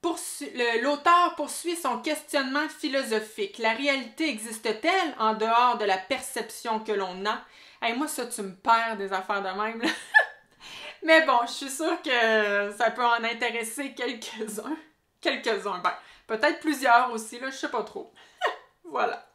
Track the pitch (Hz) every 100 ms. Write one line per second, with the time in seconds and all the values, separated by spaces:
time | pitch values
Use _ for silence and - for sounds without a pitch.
0 | 339 330 - - 285 247 240 233 254 285
1 | 320 349 349 339 294 - 339 339 277 226
2 | 226 302 - 294 262 277 302 - 294 269
3 | 240 220 214 - 202 - 226 226 285 269
4 | 233 - 320 220 220 220 233 214 311 381
5 | 339 - 220 214 220 233 247 233 208 190
6 | - 170 - - 220 - 240 220 220 208
7 | 190 180 202 240 - - - - 233 240
8 | 294 - 233 - 196 180 - 226 226 214
9 | 196 185 190 202 190 185 214 226 226 -
10 | - - - - _ _ - - - -
11 | 320 320 320 240 240 - 277 262 320 339
12 | 311 247 226 220 208 202 202 208 233 226
13 | 240 233 226 226 240 226 220 - 277 -
14 | 247 240 - 214 220 202 254 311 - _
15 | _ _ 339 269 247 208 196 180 175 -
16 | - - _ 220 294 330 311 269 254 240
17 | 247 226 220 240 262 269 302 240 214 202
18 | - - - _ - - - _ 349 131
19 | - - -